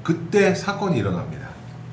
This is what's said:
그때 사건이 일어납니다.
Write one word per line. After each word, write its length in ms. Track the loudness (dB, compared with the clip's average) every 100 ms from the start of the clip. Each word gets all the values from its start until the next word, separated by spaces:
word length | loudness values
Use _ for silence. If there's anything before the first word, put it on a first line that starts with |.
그때 520 | -2 -2 2 4 6
사건이 440 | 4 0 -2 0 2
일어납니다. 460 | 2 0 -4 -8 -10 -14 -14 -14 -14